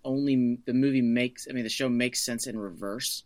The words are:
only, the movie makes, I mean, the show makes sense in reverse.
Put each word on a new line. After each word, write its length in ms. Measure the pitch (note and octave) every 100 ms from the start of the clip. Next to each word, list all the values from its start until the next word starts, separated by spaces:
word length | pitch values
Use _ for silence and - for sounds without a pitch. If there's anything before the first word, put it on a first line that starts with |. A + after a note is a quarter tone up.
only, 540 | C3+ C3+ C#3+ C3 A#2+ A#2+ -
the 80 |
movie 280 | B2 C#3 C3+
makes, 440 | A#2+ A#2+ B2 - -
I 40 |
mean, 100 | B2+
the 60 | A2
show 180 | - C3
makes 360 | A#2+ B2 -
sense 220 | - A#2 C3+
in 100 | G#2+
reverse. 640 | G2+ E2 G2+ A2+ - -